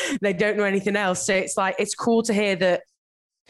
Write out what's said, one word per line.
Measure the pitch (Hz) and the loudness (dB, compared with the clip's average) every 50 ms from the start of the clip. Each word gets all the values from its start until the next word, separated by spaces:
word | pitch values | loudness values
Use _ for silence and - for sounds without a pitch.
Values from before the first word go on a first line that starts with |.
| 539 339 285 208 | -4 -4 -4 -2
they | 196 202 196 | -2 -2 0
don't | 170 208 208 214 208 | 0 0 0 2 0
know | 208 | 0
anything | 196 190 196 190 208 202 | 0 0 0 0 0 0
else. | 202 208 185 180 180 - | 0 0 0 0 -2 0
So | - 196 | 0 0
it's, | 190 - - - - | 0 0 -2 -2 -2
like, | 190 190 185 - | 0 0 0 -2
it's | 208 208 - | -4 -4 -4
cool | - - 240 226 226 226 | -4 0 2 2 2 2
to | 226 214 | 2 0
hear | 202 214 202 190 165 | 0 2 0 0 2
that, | 190 180 175 - - _ _ _ _ _ _ _ _ _ _ _ _ _ | 2 2 2 0 -2 _ _ _ _ _ _ _ _ _ _ _ _ _